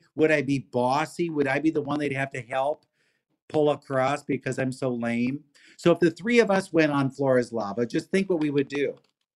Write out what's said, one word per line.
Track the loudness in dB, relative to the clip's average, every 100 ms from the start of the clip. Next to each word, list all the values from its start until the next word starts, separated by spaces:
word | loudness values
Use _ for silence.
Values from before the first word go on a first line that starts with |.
| _ 0
Would | 2
I | 4
be | 0 -4
bossy? | -2 -2 0 0 -2 -4 -4
Would | 0 0
I | 0
be | 0
the | -2
one | -4 -4
they'd | -4
have | -4 -6
to | -8
help | -6 -4 -4 -6 _ _ _ _ _ _ -4
pull | 0 2
across | 0 -2 -2 0 -2
because | -4 -4 -4 -4
I'm | -4
so | -4 -4
lame?" | -4 -2 -2 -2 -4 -12 _ -20 0
So | 2
if | 4
the | 2
three | 0 2 4
of | 4
us | 2 2
went | 2 2
on | 2 -2
Floor | 0 2 2
is | 2
Lava, | -4 -4 -4 -2
just | -4 -2
think | -2 0
what | 0
we | 0
would | 0 -2
do. | -4 -4 -6 _ _ _